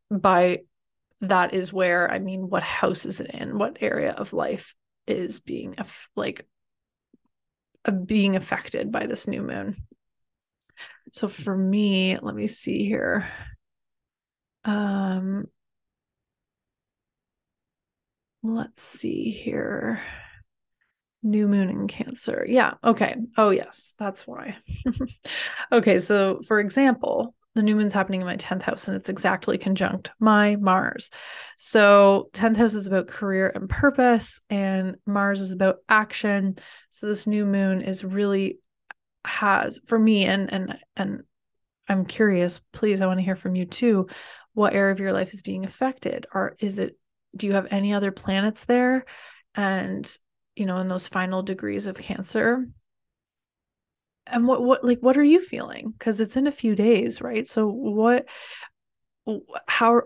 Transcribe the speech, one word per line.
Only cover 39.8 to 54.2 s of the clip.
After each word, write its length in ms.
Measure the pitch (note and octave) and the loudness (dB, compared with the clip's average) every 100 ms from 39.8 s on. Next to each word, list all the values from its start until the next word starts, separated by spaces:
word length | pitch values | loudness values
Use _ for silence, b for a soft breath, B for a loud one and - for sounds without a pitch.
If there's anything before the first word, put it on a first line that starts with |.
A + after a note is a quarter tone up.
| - | 0
for 100 | A3+ | 4
me, 280 | A3 G#3 | 6 6
and, 280 | F#3+ G3 G3 | 4 2 0
and, 260 | G3 F#3 - _ - | -4 -6 -10 _ -8
and 240 | G3 G#3 - _ _ _ _ _ - | -6 -6 -12 _ _ _ _ _ -2
I'm 180 | G3 F#3 | -2 0
curious, 540 | - G#3+ F3+ F3 - _ | 2 4 4 0 -4 _
please, 280 | - G#3+ G3 | -2 0 2
I 60 | F#3+ | 2
wanna 160 | F#3 | 0
hear 140 | F#3 F#3 | 0 -2
from 180 | F#3 | -2
you 120 | F#3 F3 | -2 -4
too, 420 | - A#3+ G3+ F#3 B B B B | 0 2 4 0 B B B B
what 200 | A3 G#3 | 0 2
area 180 | G3+ G3 | 4 2
of 60 | F#3+ | 0
your 140 | G3 | -2
life 200 | F#3+ F#3 | -2 -4
is 80 | G3 | -8
being 240 | - F#3+ | -10 -8
affected? 640 | G3 - C4 C4 F3+ - - | -8 -4 -4 -4 -6 -8 -6
Or 220 | G3 F#3+ - | -4 -4 -4
is 220 | G#3 G3 | -6 -4
it, 180 | F#3+ - _ _ _ F#3 | -6 -8 _ _ _ -8
do 100 | G#3 | -2
you 60 | |
have 160 | G3 F#3 | 0 0
any 240 | G3+ G3+ | -2 0
other 160 | G3+ G3 | 0 -2
planets 540 | F#3+ - F#3+ G#3 G#3 | -4 -2 0 0 -2
there? 400 | - B3 B3 C4 B3+ B B B B | 2 2 4 0 -4 B B B B
And, 580 | - G3 F#3+ F#3 G3 G#3+ - _ _ _ - | -4 -2 -2 -4 -6 -8 -12 _ _ _ -6
you 100 | F#3+ | -4
know, 120 | F#3 | -2
in 100 | F#3 | -2
those 180 | F#3 - | -4 -4
final 380 | F#3+ F#3 F#3+ | -4 -2 -4
degrees 420 | G3 F#3+ G#3 G3+ G3+ | -4 -6 -4 -6 -6
of 120 | F#3 | -10
Cancer? 680 | - G3 F#3+ A3 A3+ B3+ A#3+ - _ _ _ _ _ _ _ _ _ _ _ _ _ _ | -10 -8 -4 0 0 0 -4 -12 _ _ _ _ _ _ _ _ _ _ _ _ _ _